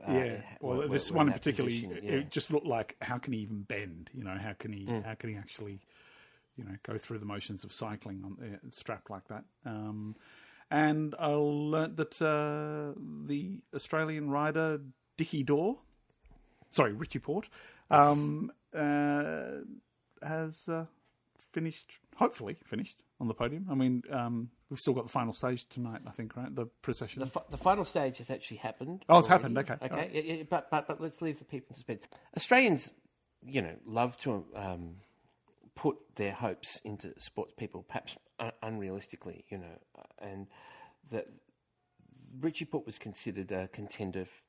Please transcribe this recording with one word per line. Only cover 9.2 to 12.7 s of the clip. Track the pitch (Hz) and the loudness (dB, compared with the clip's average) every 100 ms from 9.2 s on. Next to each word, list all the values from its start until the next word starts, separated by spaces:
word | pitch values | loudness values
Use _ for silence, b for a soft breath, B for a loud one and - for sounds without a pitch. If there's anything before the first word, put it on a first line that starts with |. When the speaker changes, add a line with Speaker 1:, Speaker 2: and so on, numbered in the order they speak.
| - | -10
Speaker 2:
that? | 107 - _ 120 | -12 -14 _ -10
Um, | 110 107 107 107 107 B B B B - | -8 -6 -6 -8 -12 B B B B -2
and | 151 151 151 151 - | 2 4 4 0 -2
I | 151 | 0
learnt | 147 147 147 151 156 160 160 | 4 4 2 2 2 0 -2
that, | 151 - | -4 0
uh, | 160 151 151 151 151 | 2 4 2 -2 -4